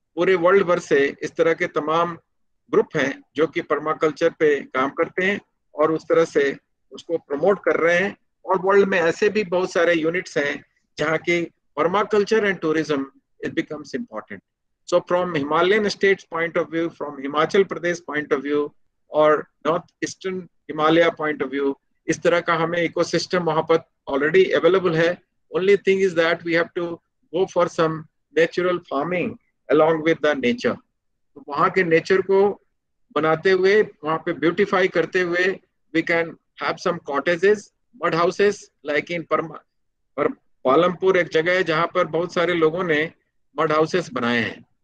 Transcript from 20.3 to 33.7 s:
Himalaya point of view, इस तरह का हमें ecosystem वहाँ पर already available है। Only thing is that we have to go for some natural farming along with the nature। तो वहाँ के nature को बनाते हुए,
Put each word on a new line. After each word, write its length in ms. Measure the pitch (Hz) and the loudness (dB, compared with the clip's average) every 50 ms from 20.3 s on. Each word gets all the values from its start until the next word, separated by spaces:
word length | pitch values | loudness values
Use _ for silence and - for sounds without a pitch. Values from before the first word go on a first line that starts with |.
| 185 185 | -8 -8
Himalaya 680 | 175 - _ _ _ - 147 156 151 156 165 170 170 170 | -10 -14 _ _ _ -12 -6 0 2 4 4 4 4 4
point 320 | 170 - 151 151 151 139 | 2 -2 -6 -6 -4 -4
of 100 | 143 131 | -6 -6
view, 220 | 135 143 139 139 139 _ _ _ _ _ _ - | -4 -2 -2 -2 -4 _ _ _ _ _ _ -6
इस 140 | 160 156 | -6 0
तरह 180 | - 175 170 175 | 0 2 2 2
का 160 | 170 - 170 | 0 0 0
हमें 280 | 160 165 165 175 175 165 | 0 0 -2 -2 -2 -4
ecosystem 600 | 156 - 175 165 170 - 165 - - - 180 170 | -2 -2 -2 -2 -2 -2 -4 -4 -2 -4 -2 -2
वहाँ 200 | 160 151 160 160 - | 0 0 -2 0 2
पर 120 | 165 160 - _ _ _ _ - | 0 0 0 _ _ _ _ -6
already 480 | 135 139 143 156 170 190 185 - - 147 | -4 -2 0 2 4 4 4 4 2 2
available 360 | 151 170 180 185 180 180 160 | 2 4 2 4 2 0 0
है। 260 | 160 170 170 180 - _ _ _ _ _ _ - 165 | 2 0 0 -2 -4 _ _ _ _ _ _ -6 -2
Only 200 | 185 196 202 196 | 2 2 2 2
thing 320 | - 196 190 190 196 190 | 4 0 0 2 2 0
is 80 | 165 165 | 2 0
that 260 | 165 165 170 170 170 | 0 0 0 -2 -2
we 100 | 170 165 | -2 0
have 160 | 170 170 - - 180 | 0 0 -2 -4 -6
to 200 | 175 170 170 - _ _ _ _ _ _ - | -6 -6 -8 -12 _ _ _ _ _ _ -2
go 100 | 175 190 180 - 175 | -2 -2 0 0 0
for 100 | 175 165 | 0 0
some 360 | - - 165 160 160 156 156 _ _ _ _ _ - 156 | 2 0 0 0 0 -4 -10 _ _ _ _ _ 2 2
natural 400 | 165 165 - 180 180 180 180 180 | 2 2 2 -2 -2 0 -2 -2
farming 520 | 175 - 139 139 147 170 180 175 147 - - - _ _ _ _ _ - 135 | -4 -6 -4 -4 -4 -2 -4 -4 -4 -4 -6 -10 _ _ _ _ _ 2 4
along 280 | 156 156 160 165 156 151 | 4 6 4 4 2 2
with 140 | 165 160 156 | 0 0 2
the 180 | 151 151 147 | 2 0 0
nature। 420 | 139 123 120 120 123 - 120 101 87 _ _ _ _ _ _ _ _ _ _ _ | 0 0 -2 -2 0 -2 -4 -4 -4 _ _ _ _ _ _ _ _ _ _ _
तो 100 | 143 - - | -20 -14 -10
वहाँ 200 | 147 147 170 190 | -2 0 0 0
के 140 | 180 190 185 | 2 0 0
nature 380 | 165 160 165 165 - 190 185 | 2 2 2 2 2 0 0
को 400 | 185 190 196 196 196 208 190 - _ _ _ _ _ _ _ _ _ _ - | 2 2 2 4 4 2 0 -4 _ _ _ _ _ _ _ _ _ _ -4
बनाते 360 | 151 156 160 160 156 - 190 | -2 0 0 0 0 2 2
हुए, 300 | 190 185 185 190 | 2 4 4 4